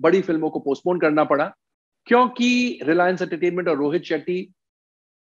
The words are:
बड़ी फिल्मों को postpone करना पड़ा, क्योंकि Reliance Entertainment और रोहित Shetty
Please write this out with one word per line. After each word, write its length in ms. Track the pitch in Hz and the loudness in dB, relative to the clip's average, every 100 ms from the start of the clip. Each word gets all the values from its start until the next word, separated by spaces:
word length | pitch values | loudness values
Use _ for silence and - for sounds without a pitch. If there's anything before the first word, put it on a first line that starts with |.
बड़ी 200 | 156 190 | 2 2
फिल्मों 300 | 185 160 156 | 2 -2 -2
को 80 | 156 | -4
postpone 420 | 143 131 180 180 | -4 -4 -2 0
करना 240 | 160 151 | 2 2
पड़ा, 300 | 143 143 170 - _ _ _ _ - | 2 0 -2 -8 _ _ _ _ 0
क्योंकि 720 | 240 247 247 240 247 247 - | 2 2 2 0 2 0 -4
Reliance 400 | 135 170 180 180 | 0 2 2 0
Entertainment 460 | 170 165 175 175 170 | -4 -4 -2 -2 -2
और 80 | 143 | 0
रोहित 260 | 147 170 | 0 -2
Shetty 500 | - 156 160 180 196 _ _ _ _ _ _ _ | -4 -6 -4 -6 -6 _ _ _ _ _ _ _